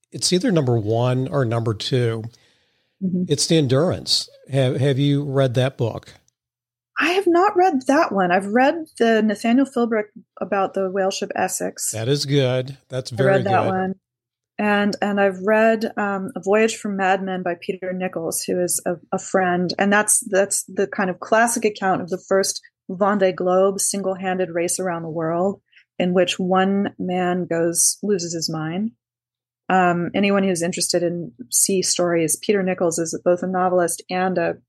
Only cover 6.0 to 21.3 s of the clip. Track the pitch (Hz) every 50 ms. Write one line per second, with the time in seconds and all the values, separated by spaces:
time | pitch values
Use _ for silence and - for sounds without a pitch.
6 | - - - _ _ _ _ _ _ _ _ _ _ _ _ _ _ _ - -
7 | 277 320 359 392 370 349 339 349 381 415 - 349 359 381 320 262 - - 269 311
8 | - - 202 196 185 175 175 196 190 202 208 247 262 285 330 339 320 - _ -
9 | 233 226 226 220 214 214 202 196 - 233 233 269 277 269 - 240 240 226 226 214
10 | 208 208 - 226 - _ _ - - 180 208 196 190 185 - 190 196 185 180 202
11 | 185 190 190 - 208 196 - - 190 185 - - 180 185 - - - - - 110
12 | 113 123 143 143 143 135 143 143 135 123 127 127 127 135 135 - _ - 127 127
13 | - - 120 107 185 - 196 190 185 196 190 180 - 190 190 185 190 190 190 -
14 | _ _ _ _ _ _ _ _ _ _ _ - 208 208 208 202 208 208 - -
15 | 196 208 202 202 196 196 185 185 185 208 220 214 220 226 226 214 226 - - -
16 | 208 202 202 190 190 185 - 185 170 190 202 214 220 226 220 - - 214 196 196
17 | 190 185 190 190 190 190 185 185 180 180 175 180 - - 190 185 - 185 185 185
18 | 185 185 - 170 165 160 175 - - - 185 180 180 175 - - - 180 175 165
19 | - _ - 185 - - - 190 185 175 175 180 180 165 - - 196 202 202 208
20 | 208 208 - - - 208 196 185 202 196 - - - - 185 202 196 196 - -
21 | 220 185 180 - - -